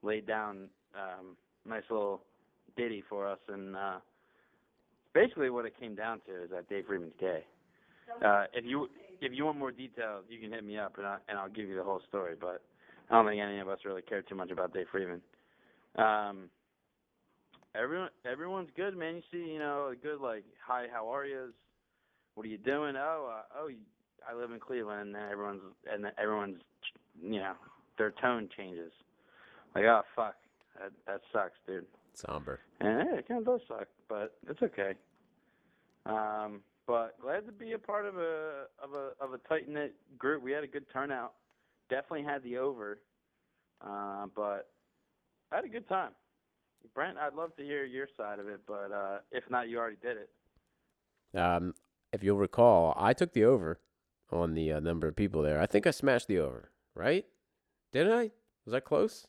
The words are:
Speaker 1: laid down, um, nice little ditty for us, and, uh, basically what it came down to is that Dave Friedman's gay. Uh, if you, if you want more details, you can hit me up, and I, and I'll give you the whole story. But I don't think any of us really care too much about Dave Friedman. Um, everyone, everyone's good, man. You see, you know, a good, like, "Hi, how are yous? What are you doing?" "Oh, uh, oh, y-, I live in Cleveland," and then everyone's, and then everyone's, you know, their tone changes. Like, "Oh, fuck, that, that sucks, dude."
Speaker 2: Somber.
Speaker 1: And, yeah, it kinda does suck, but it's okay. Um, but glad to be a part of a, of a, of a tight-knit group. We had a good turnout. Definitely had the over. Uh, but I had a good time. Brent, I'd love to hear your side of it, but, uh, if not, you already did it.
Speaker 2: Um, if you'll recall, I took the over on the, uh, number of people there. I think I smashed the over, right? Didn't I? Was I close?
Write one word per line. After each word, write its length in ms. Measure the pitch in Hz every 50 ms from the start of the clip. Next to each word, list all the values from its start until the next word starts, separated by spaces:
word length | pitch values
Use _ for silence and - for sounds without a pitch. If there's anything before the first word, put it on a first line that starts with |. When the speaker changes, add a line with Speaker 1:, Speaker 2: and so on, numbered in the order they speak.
| -
Speaker 1:
laid 240 | 101 107 107 107
down, 440 | 98 110 110 107 104 101 98 95 92 _ _ _ _ _
um, 420 | 98 98 95 90 92 92 92 90 _ _ _ _ _ _
nice 180 | - 113 110 101 -
little 320 | 117 110 104 101 98 92 - _ _ _ _ _ _ _ _ - _
ditty 260 | - 120 117 113 101 95 -
for 200 | 107 101 98 101
us, 100 | 98 90 - -
and, 280 | 101 98 98 95 95
uh, 240 | 95 98 98 92 92 - _ _ _ _ _ _ _ _ _ _ _ _ _ _ _ _ _ _ _ _ _ _
basically 380 | 160 196 - - - 147 131
what 140 | 123 120 117
it 120 | 110 - -
came 160 | 127 113 107
down 260 | 98 107 113 117 107 -
to 160 | - 95 90 90
is 60 | 85
that 180 | 92 90 90 -
Dave 180 | 104 98 90
Friedman's 280 | - 101 92 87 80 - -
gay. 240 | 95 92 90 78 82 - _ _ _ _ _ _ _ _ _ - - - 233 233 -
Uh, 200 | 107 101 101 101 - -
if 100 | 123 117
you, 240 | 120 131 143 147 - - - - - - -
if 120 | 143 135 123
you 100 | 131 143
want 140 | 156 151 143
more 140 | 139 131 127
details, 520 | 113 131 127 110 - 117 110 104 98 95 104
you 100 | 113 113
can 120 | 110 107 110
hit 120 | 113 107
me 140 | 104 104 107
up, 180 | 104 95 -
and 100 | - 101
I, 120 | 101 101 98 - -
and 100 | 107 101
I'll 100 | 98 98
give 180 | 107 110 107 98
you 80 | 95
the 60 | 92 90
whole 180 | 95 95 92 - -
story. 260 | - 101 95 87 82 80
But 220 | - 90 90 87 _ _ _ _ - - - - - -
I 40 | 113
don't 120 | 113 110
think 140 | 104 104 104
any 180 | 104 101 101 101
of 100 | 98 95
us 120 | 98 - -
really 180 | 101 95 92 90
care 200 | - 110 101 95
too 120 | - 98
much 160 | 95 90 87
about 220 | 92 90 92 87 80
Dave 140 | 95 90 - -
Friedman. 280 | 98 95 90 87 87 - _ _ _ _ _ _ _ _ _ _ _ _ _ _
Um, 520 | - 110 110 107 107 104 104 101 98 95 87 _ _ _ _ _ _ _ _ _ _ _ _ _ _ _ _ _ _ _ _ - - - _ _
everyone, 360 | 110 113 131 156 180 185 180 _ _ _
everyone's 460 | 123 123 139 160 180 190 190 180 156 135
good, 200 | - 185 202 190
man. 200 | 180 160 160 165
You 60 | 175 170 - -
see, 200 | 175 170 165 156
you 60 | 156
know, 300 | 151 147 143 143 143 139
a 80 | 123
good, 240 | 123 123 147 151 143
like, 240 | 139 127 113 110 98 - - _ -
"Hi, 200 | - 123 123 123 120 120
how 160 | 117 110 113
are 160 | 123 139 139
yous? 280 | 139 139 131 127 123 113 _ _ _ _ _ _ _ _ _ _ _ _ _ _ _ _
What 120 | - 110
are 20 | 110
you 80 | 110 101
doing?" 360 | 104 123 139 147 151 147 139
"Oh, 380 | 135 139 156 160 160 143 127 113
uh, 100 | 110 107 - - 135
oh, 80 | 156
y-, 100 | 156 135 113 107 104 _ _ _ _ _ _ - 127
I 60 | 120
live 180 | 120 123 120 117
in 80 | 113
Cleveland," 400 | - - 131 123 113 104 107 104
and 140 | 104 101 101
then 140 | 104 104 104 104
everyone's, 300 | 101 104 104 101 98 95 95 - _ - -
and 140 | 107 104 104
then 80 | 101 - -
everyone's, 420 | 104 107 107 107 101 98 95 87 - _ _ _ - - - - _ _ _ -
you 200 | 80 95 110 104
know, 140 | 95 95 95 - - - - - _ _ _ -
their 140 | 110 107 101
tone 360 | - - 127 123 117 107 92 -
changes. 360 | - 101 92 90 85 85 82 - _ - _ _ _ _ _ - - - - - - - _ -
Like, 100 | - 101
"Oh, 180 | 113 117 110 101 - -
fuck, 220 | - 113 107 98 _ _ _ _ _ _ _ _ 95
that, 140 | 95 101 104 - _
that 160 | - 98 98 - - -
sucks, 260 | 110 98 90 - - _
dude." 200 | - 95 92 82 - _ - _ _ _
Speaker 2:
Somber. 460 | - - - 73 76 71 71 67 - - _ _ -
Speaker 1:
And, 280 | - 104 110 120 175 311
yeah, 80 | 330
it 100 | 165 120
kinda 180 | - 233 247 220
does 180 | 240 247 240 247
suck, 220 | - - 110 101 - _ _ _ _
but 280 | 110 104 104 110 - _ - -
it's 140 | 151 - 247
okay. 320 | 196 - - 101 98 95 - _ _ _ _ _ _ _ _ _ _ _ _ _ _ _ _ _ _ _ _ _
Um, 560 | - 107 110 107 107 107 107 107 107 104 101 98 _ _ _ _
but 320 | - 120 117 113 113 - -
glad 260 | - 127 151 196 214
to 60 | 220 214
be 200 | 202 233 226 226
a 60 | 220
part 280 | 220 - 208 208 208
of 100 | 202 196
a, 500 | 180 170 165 160 156 156 156 151 139 135 - _ - 135
of 120 | 139 139
a, 160 | 143 139 135 131 _
of 140 | 139 135 127
a 40 | 123 _ -
tight-knit 460 | 160 160 127 131 147 151 147 139 - _ _ _ 139 123
group. 220 | - 135 151 151
We 120 | 123 127 139
had 100 | 147 151
a 60 | 135
good 200 | 127 143 135 _ -
turnout. 400 | 131 135 143 139 127 113 123 - _ _ _ _ _ _ _ _ _ _ _
Definitely 320 | 127 131 139 - 170 156 143
had 220 | 147 143 143 131
the 140 | 120 120 127
over. 420 | 131 139 135 117 107 104 104 104 _ _ _ _ _ _ _ _ _ _ _ _ _ _ _ _ -
Uh, 420 | 104 101 101 101 101 98 101 101 98 -
but 360 | 107 104 104 101 98 - - _ _ _ _ _ _ _ _ _ _ _ _ _ _ _ _
I 60 | -
had 80 | 180 254
a 40 | 302
good 200 | - 170 - -
time. 240 | 185 190 180 123 92 _ _ _ _ _ _ _ _ _ _ _ _ _ _ 113 _
Brent, 240 | 127 147 180 190 -
I'd 160 | 147 147 143
love 220 | 151 165 165 160
to 80 | - 139
hear 200 | 143 147 143 139
your 220 | 131 123 131 139 135 -
side 220 | _ 90 104 104 101
of 100 | 101 101
it, 120 | 104 98 - -
but, 240 | 104 101 101 98 104
uh, 260 | 101 101 98 98 101 - _ -
if 100 | 123 123 -
not, 180 | 127 123 120 117
you 100 | 117 117
already 180 | 117 113 107 98
did 160 | - 120 120
it. 1200 | 110 104 - _ _ _ _ _ _ _ _ _ _ _ _ _ _ _ _ _ _ _ _ - 92
Speaker 2:
Um, 360 | 87 87 87 87 87 90 85 - _ _ _ _ _ _ -
if 100 | 101 98
you'll 140 | 98 101
recall, 580 | 98 101 90 - - 117 120 110 87 85 80 -
I 160 | - 90 104 127
took 200 | - 180 170 -
the 120 | 120 107
over 360 | 117 135 120 90 80 80 - _ _ _ _ _ _ _ _ _ _
on 240 | - 85 87 82 80
the, 180 | 80 80 78 78
uh, 80 | 76
number 280 | 76 82 85 82 80 80
of 80 | 76
people 260 | - 104 98 - 82 76
there. 180 | 76 76 76
I 60 | 82
think 220 | - - 101 104 180
I 20 |
smashed 380 | 147 - - 139 131 117 - -
the 100 | 104 90
over, 320 | 78 69 64 60 - - _ _ _ _ _
right? 320 | - 82 117 156 185 208 - _ _ _ _ _ _ _ _ _ _ _ _
Didn't 220 | - 131 160 196 226
I? 180 | 233 240 214 - _ _ _ _ _ _
Was 100 | - 110
I 60 | 131
close? 460 | 135 - 151 - 202 220 - - -